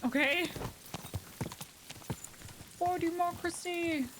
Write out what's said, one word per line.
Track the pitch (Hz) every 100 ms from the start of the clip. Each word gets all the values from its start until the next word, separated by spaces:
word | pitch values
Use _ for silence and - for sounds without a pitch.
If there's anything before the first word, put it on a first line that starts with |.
Okay. | 254 262 285 302 330 - - - - - - - - - - - - - - - - - - - - - - -
For | 349 359
democracy. | 339 349 349 359 349 - 359 349 339 311 247